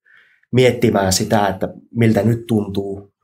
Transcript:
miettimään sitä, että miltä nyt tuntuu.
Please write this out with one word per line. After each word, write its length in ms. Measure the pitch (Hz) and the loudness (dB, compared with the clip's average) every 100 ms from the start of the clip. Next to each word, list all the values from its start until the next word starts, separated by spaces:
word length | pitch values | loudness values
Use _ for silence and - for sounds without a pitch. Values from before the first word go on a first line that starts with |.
| _ _ _ _ _ | _ _ _ _ _
miettimään 600 | 123 127 120 113 98 95 | 2 2 2 0 2 0
sitä, 360 | 92 107 110 101 | -2 0 0 0
että 200 | 92 - - - 117 | -2 -8 -10 -10 0
miltä 260 | 113 104 | 2 2
nyt 240 | 107 117 - | 0 -2 -2
tuntuu. 680 | 107 98 98 98 98 - _ | -2 -2 -6 -8 -10 -16 _